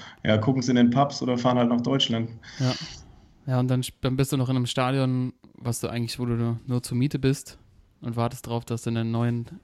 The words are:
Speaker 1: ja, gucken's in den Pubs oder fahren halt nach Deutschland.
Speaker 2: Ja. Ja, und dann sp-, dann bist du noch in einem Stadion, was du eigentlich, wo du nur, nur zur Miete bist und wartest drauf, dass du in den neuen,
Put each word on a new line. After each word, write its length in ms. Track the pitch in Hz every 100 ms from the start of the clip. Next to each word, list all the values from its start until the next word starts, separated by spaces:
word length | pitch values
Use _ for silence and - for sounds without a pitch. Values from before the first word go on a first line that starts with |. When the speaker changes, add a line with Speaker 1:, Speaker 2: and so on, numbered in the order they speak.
| - -
Speaker 1:
ja, 140 | - 107
gucken's 300 | 107 131 120
in 60 | 123
den 140 | 120
Pubs 320 | 123 143 -
oder 160 | 127 123
fahren 200 | 123 123
halt 120 | 120
nach 120 | 120
Deutschland. 480 | 127 135 - 117 113 - - -
Speaker 2:
Ja. 140 | 131 127 170 - - - - _ -
Ja, 140 | 127
und 80 | 127
dann 120 | 127
sp-, 160 | 123 -
dann 140 | 131 131
bist 160 | 135
du 60 | 139
noch 120 | 127
in 60 | 131
einem 80 | 120
Stadion, 680 | - 127 139 131 127 127 - - -
was 240 | 120 117
du 80 | -
eigentlich, 320 | 117 117 -
wo 60 | 123
du 80 |
nur, 260 | 117 117 113 -
nur 160 | 123
zur 140 | - 123
Miete 200 | 143 143
bist 380 | 135 135 - - - - _ _
und 140 | 120 117
wartest 320 | 120 127 -
drauf, 160 | 117
dass 200 | - 117
du 60 | 120
in 60 | 117
den 160 | 113
neuen, 360 | 117 120 120 117 180